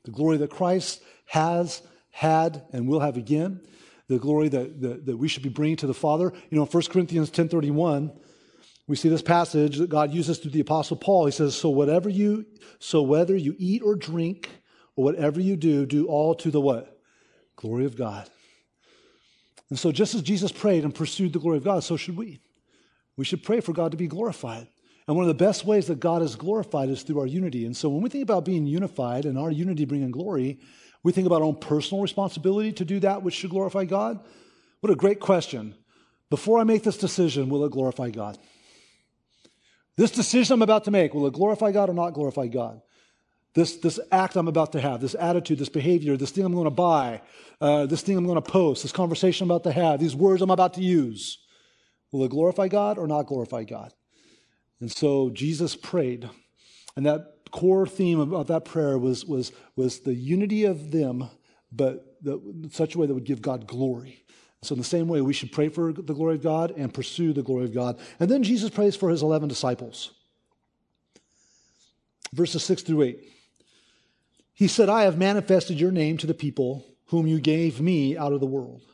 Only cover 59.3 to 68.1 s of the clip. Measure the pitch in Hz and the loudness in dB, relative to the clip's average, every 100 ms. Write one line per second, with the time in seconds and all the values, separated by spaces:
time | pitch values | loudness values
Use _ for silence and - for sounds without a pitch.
59.3 | 139 123 - _ - 127 - - 123 127 | -4 -6 -10 _ -4 -4 -2 -6 -4 -2
60.3 | 180 202 214 208 170 151 160 143 123 123 | 0 0 0 0 0 -2 -2 0 -2 -8
61.3 | - _ _ _ 117 135 131 - _ 143 | -14 _ _ _ -2 0 -2 -14 _ -8
62.3 | 143 196 165 156 - 160 170 151 131 117 | -8 -10 -14 -14 -4 -4 0 0 0 -4
63.3 | 131 143 127 107 120 131 120 131 - _ | -4 -4 -6 -8 -4 -4 -4 -10 -20 _
64.3 | _ _ _ - 135 123 175 165 160 135 | _ _ _ -8 -6 -2 -2 0 0 0
65.3 | 139 123 - 151 156 165 156 156 147 160 | -2 -4 -2 -2 0 -4 -4 -8 -2 0
66.3 | 160 151 156 170 160 135 - 127 - 165 | 0 0 0 -2 -4 -8 -6 -10 -2 -2
67.3 | 143 127 127 127 113 123 120 - | 0 -2 -2 -2 -4 -4 -6 -12